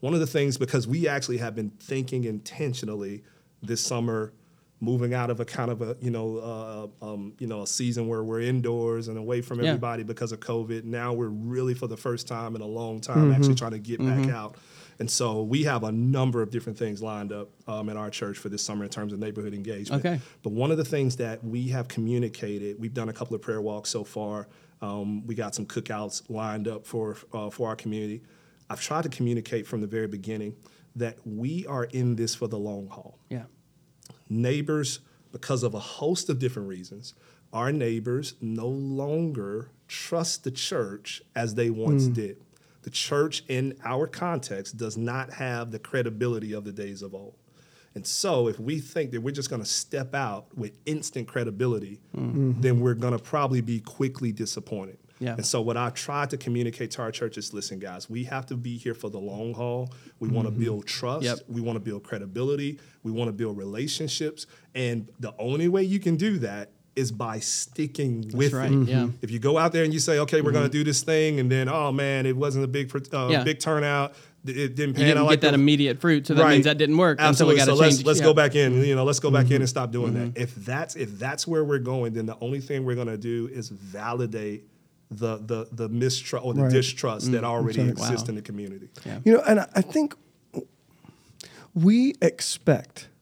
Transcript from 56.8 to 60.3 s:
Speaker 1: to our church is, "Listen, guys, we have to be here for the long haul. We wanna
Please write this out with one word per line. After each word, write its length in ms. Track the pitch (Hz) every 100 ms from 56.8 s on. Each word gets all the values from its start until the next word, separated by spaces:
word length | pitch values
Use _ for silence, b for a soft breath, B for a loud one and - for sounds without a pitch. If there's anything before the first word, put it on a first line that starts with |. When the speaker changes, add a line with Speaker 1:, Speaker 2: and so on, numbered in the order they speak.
| 113
Speaker 1:
to 100 | -
our 80 | 113
church 280 | 113 117 107
is, 160 | 101
"Listen, 240 | 104 98 98
guys, 320 | 98 90 -
we 140 | 113
have 200 | 127 135 127
to 100 | 127
be 200 | 120 120
here 160 | 120
for 140 | 113 110
the 100 | 101
long 360 | 101 101 113
haul. 360 | 117 120 120 127 B B B
We 80 |
wanna 220 | 113